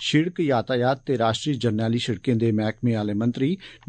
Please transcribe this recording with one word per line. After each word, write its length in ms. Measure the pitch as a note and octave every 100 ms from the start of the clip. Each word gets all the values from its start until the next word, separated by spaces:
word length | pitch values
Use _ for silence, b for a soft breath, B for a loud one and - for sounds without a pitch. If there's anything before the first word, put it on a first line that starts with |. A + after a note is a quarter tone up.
शिड़क 380 | - D3 F3 F3+
यातायात 600 | D3+ A#2+ G#2+ B2 B2 C3+ -
ते 80 | B2
राष्ट्रीय 380 | A2+ A2 D3+ B2+
जरनैली 420 | A#2 G#2+ A2+ A#2
शिड़कें 380 | - G2+ C3 A#2
दे 140 | A#2
मैह्कमे 400 | G#2+ G#2+ - B2
आह्ले 200 | A2 G#2 G#2
मंत्री 420 | A#2 B2+ C3+ F#3 B B